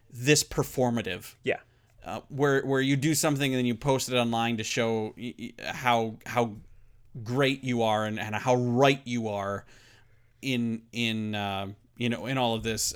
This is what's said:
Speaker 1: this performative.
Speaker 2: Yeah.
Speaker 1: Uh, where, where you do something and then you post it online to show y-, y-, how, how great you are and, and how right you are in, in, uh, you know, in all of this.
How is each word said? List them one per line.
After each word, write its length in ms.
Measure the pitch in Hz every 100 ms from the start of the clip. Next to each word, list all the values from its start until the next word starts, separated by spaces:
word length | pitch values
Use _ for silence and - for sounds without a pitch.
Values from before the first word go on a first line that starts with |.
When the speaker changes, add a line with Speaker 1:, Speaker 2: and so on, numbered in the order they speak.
| -
Speaker 1:
this 320 | 120 127 147
performative. 920 | - - 131 - 123 117 95 92 - -
Speaker 2:
Yeah. 160 | 127 - - _ _ _ -
Speaker 1:
Uh, 140 | 110 -
where, 320 | 139 143 139 135
where 160 | 135
you 140 | 135 143
do 180 | 151 151
something 360 | 160 139 139
and 40 | 127
then 80 | 123
you 80 | 113
post 340 | 139 131 -
it 60 | 123
online 420 | 117 117 117 113
to 60 |
show 500 | 107 123 113 113 107 -
y-, 160 | 120 -
y-, 120 | 113 -
how, 540 | 69 151 127 117 113 110 -
how 260 | 123 117 107 - - - - - 127
great 400 | 110 127 135 135
you 180 | 127 120
are 220 | 110 107 107
and, 140 | 107
and 160 | 107 107
how 200 | 131 127
right 460 | 123 120 139 139 120
you 240 | 120 110
are 360 | 101 98 98 - - - - - - _ -
in, 380 | 139 120 117 113 -
in, 420 | 117 117 110 107
uh, 340 | 104 101 98 98 104 _ -
you 120 | 120
know, 160 | 117 110
in 100 | 135
all 160 | 120
of 80 | 113
this. 300 | 113 107 -